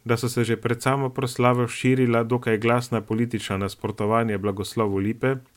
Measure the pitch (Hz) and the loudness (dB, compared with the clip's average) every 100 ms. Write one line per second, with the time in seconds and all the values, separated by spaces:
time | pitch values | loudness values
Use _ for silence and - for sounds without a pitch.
0 | 120 117 120 123 117 113 117 117 131 139 | -2 -2 0 0 0 0 -2 -2 0 0
1 | 131 127 123 - 123 123 120 - 127 131 | -2 -2 -4 2 4 4 0 0 2 4
2 | 123 117 113 123 123 107 117 120 123 113 | 4 2 2 0 0 2 2 2 0 -4
3 | 104 110 120 107 - 98 98 - 107 104 | -2 -2 -2 -4 -4 -4 -4 -6 -8 -2
4 | 104 113 113 101 101 98 95 - 107 98 | 0 2 0 -2 -2 -4 -4 -2 -2 0
5 | 101 113 131 135 - | -2 -2 -2 -2 -8